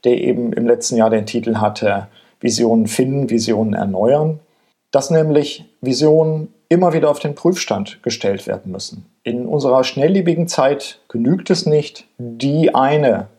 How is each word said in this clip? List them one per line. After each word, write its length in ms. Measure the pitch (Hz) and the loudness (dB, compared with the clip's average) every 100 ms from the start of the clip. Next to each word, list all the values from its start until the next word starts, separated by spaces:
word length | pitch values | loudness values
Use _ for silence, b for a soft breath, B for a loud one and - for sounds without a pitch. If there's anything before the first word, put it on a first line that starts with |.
der 180 | 123 123 | 2 0
eben 320 | 123 117 120 | 0 -2 -2
im 120 | - 117 | -2 0
letzten 300 | 120 - 117 | 0 0 2
Jahr 140 | 113 | 2
den 160 | 110 107 | 2 -2
Titel 320 | 120 113 110 | -4 -2 -2
hatte, 500 | 107 107 107 101 101 b b b | -2 0 -2 -2 -6 b b b
Visionen 480 | - 117 117 113 107 | -4 0 2 2 0
finden, 420 | - 127 139 127 | 0 -2 -2 0
Visionen 440 | 113 110 107 110 | -2 0 0 0
erneuern, 640 | 104 98 95 110 143 156 156 _ _ _ _ _ | -2 -4 0 2 2 0 -4 _ _ _ _ _
dass 180 | 139 135 | -2 2
nämlich 560 | 160 156 147 143 - - _ | 2 4 2 0 -8 -20 _
Visionen 720 | 127 127 151 156 160 156 156 _ _ | -4 2 4 4 2 -2 -8 _ _
immer 240 | 170 180 | 2 4
wieder 160 | 160 151 | 2 0
auf 100 | - | 0
den 160 | 151 143 | -4 -2
Prüfstand 680 | 170 180 - 101 101 - | -2 -2 -4 -4 -6 -8
gestellt 440 | - 113 101 98 - | -8 -4 -4 -4 -6
werden 240 | - 95 | -8 -8
müssen. 340 | 92 - 101 - _ | -12 -12 -16 -20 _
In 220 | - 120 123 | -8 -6 -4
unserer 360 | 151 135 131 | -2 2 2
schnelllebigen 640 | 127 - 147 196 175 170 170 | 2 0 2 2 2 0 -2
Zeit 520 | - 135 143 - - _ | 0 0 0 -6 -18 _
genügt 420 | 117 120 185 - | -2 0 0 0
es 160 | 180 - | -2 2
nicht, 400 | 151 147 - _ - | 0 0 -14 _ -14
die 560 | 120 117 135 151 156 | -14 -6 -2 2 2
eine 540 | 123 135 151 139 104 95 | 2 2 2 2 0 -4